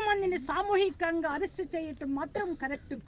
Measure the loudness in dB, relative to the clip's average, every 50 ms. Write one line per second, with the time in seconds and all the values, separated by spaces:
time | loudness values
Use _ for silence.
0 | 6 4 4 4 4 2 2 0 -2 -2 0 0 2 4 6 6 6 4 2 0
1 | 0 0 0 2 0 0 0 0 -2 -4 -2 -4 -6 -4 -2 -4 -4 -4 -6 -6
2 | -4 -2 -2 -2 -2 -2 -2 -4 -2 -2 -2 -2 -2 -4 -4 -4 -6 -8 -10 -8
3 | -6